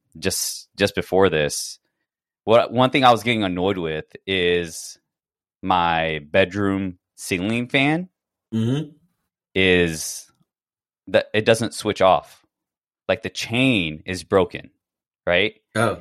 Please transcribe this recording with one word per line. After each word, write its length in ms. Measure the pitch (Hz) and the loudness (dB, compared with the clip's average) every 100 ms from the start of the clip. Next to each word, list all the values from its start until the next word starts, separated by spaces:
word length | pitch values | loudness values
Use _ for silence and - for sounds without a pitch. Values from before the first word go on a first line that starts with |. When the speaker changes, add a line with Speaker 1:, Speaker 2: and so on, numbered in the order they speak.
| _ 80 | _ -8
Speaker 1:
just, 520 | 90 - - - - - | -6 -4 -6 -10 -12 -2
just 180 | 98 - | -2 -2
before 340 | - 92 95 | -2 2 2
this. 500 | 78 73 - - - _ _ _ _ _ _ - | 2 -2 -4 -10 -14 _ _ _ _ _ _ 2
What, 260 | 113 - | 2 2
one 180 | 117 131 | 2 2
thing 140 | 147 | 4
I 80 | 127 | 4
was 120 | 113 | 4
getting 200 | 107 113 | 2 -2
annoyed 340 | 98 90 92 92 | -2 0 0 -2
with 280 | 80 78 - - - | -4 -6 -8 -12 -4
is 720 | 95 87 87 85 - - - _ _ _ _ _ _ 92 | 0 2 0 -2 -10 -16 -20 _ _ _ _ _ _ -2
my 540 | 90 85 82 80 78 73 | 0 2 0 -2 -4 -2
bedroom 680 | 98 92 98 101 98 98 90 _ - | 0 2 0 -2 -2 -4 -10 _ -16
ceiling 520 | - 90 98 117 123 | -6 -4 -2 -4 -2
fan 420 | 139 139 160 185 _ _ _ _ | 0 0 0 -4 _ _ _ _
Speaker 2:
Mm-hmm. 380 | 113 113 139 151 - _ _ _ _ _ | -4 -2 -2 -6 -14 _ _ _ _ _
Speaker 1:
is 800 | 95 95 90 85 80 - - - _ _ _ _ _ _ _ - | 2 4 4 2 -2 -10 -14 -18 _ _ _ _ _ _ _ -2
that 200 | 98 - | -2 0
it 100 | 104 107 | 0 2
doesn't 280 | 113 113 | 2 0
switch 280 | - 107 - | -4 -4 2
off. 440 | 95 82 - - _ _ _ _ _ _ - | 4 4 0 -18 _ _ _ _ _ _ -4
Like, 120 | 95 | -4
the 80 | 92 | -4
chain 720 | - - 117 135 113 80 78 - | -8 -4 0 2 0 -2 -6 -8
is 180 | 90 | -10
broken, 480 | - 98 87 - - _ _ _ _ _ - | 0 2 2 -4 -16 _ _ _ _ _ 0
right? 280 | 87 107 - _ 107 | 0 0 -4 _ -2
Speaker 2:
Oh. 240 | 110 92 | -2 -4